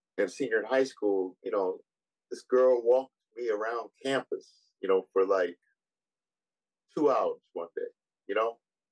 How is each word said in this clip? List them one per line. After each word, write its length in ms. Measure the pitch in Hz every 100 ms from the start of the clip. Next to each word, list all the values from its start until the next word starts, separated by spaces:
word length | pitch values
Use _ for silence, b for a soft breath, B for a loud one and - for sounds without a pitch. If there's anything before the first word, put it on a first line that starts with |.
| _ -
a 60 | 98
senior 300 | - 131 110
in 60 | 101
high 180 | 131
school, 520 | 131 - 104 98 92 -
you 80 | 120
know, 280 | 110 92 - _ _ _ _ _
this 140 | -
girl 380 | - 127 127 120
walked 280 | 117 127 135 _ _ 113
me 140 | 120
around 400 | 104 110 117 - _
campus, 480 | 135 135 - - - _ _ _
you 60 | 95
know, 200 | 95 95
for, 140 | 95 95
like, 320 | 95 90 87 _ _ _ _ _ _ _ _ _ _ _ _ _ -
two 140 | 147
hours 320 | 120 - - _
one 140 | 87 85 -
day, 140 | - - _ _ -
you 80 | 101
know? 220 | 117 - _ _ _